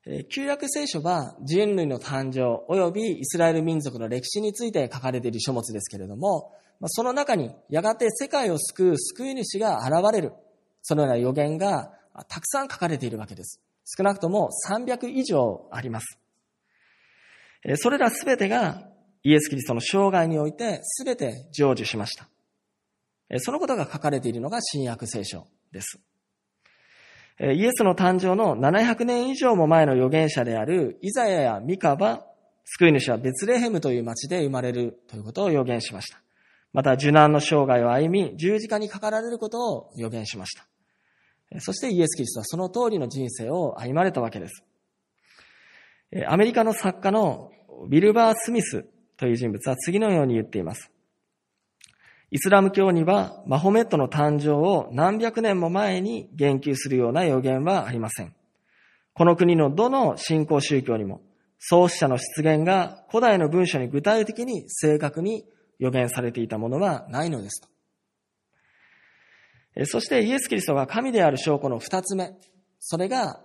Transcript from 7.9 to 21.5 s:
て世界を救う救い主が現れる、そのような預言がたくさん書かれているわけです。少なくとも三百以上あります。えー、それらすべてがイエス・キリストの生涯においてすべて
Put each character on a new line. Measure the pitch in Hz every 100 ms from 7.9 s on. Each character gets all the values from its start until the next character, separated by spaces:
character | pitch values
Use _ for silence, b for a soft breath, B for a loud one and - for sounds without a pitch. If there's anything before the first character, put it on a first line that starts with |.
て | 226 233
世 | 214 269
界 | 277 233
を | 156
救 | - - 185
う | 147
救 | - - 262
い |
主 | 262 208 196
が | 214 135 123
現 | 160 202
れ | 220
る、 | 143 - _ _ _ _
そ | -
の | 151
よ | 143
う |
な | 120
預 | 123
言 | 135 147 156
が | 196 180 - b b - -
た | 165
く | -
さ | 277
ん | 277
書 | -
か | 170
れ | 147
て | 127
い |
る | 110
わ | 107
け |
で | 92
す。 | - - _ _
少 | - -
な | 190
く | 196
と | 165
も | 202 165
三 | - - 208 247
百 | 247 247
以 | 262
上 | 262 160 120 95 -
あ | -
り | 123
ま | 113
す。 | - - _ _ _ _ b b b b b b b b b b
え | -
ー、 | 147
そ | 233
れ | 285
ら | 247
す | 233
べ | - 247
て | 196
が | 240 202 - - _ _ _
イ | 139
エ | 151
ス・ | 151
キ | 139
リ |
ス | 135
ト |
の | 117
生 | - 196 196
涯 | 185 165
に | 156
お | 151
い |
て | 151 233 175
す | - -
べ | 262
て | 240 135 120 131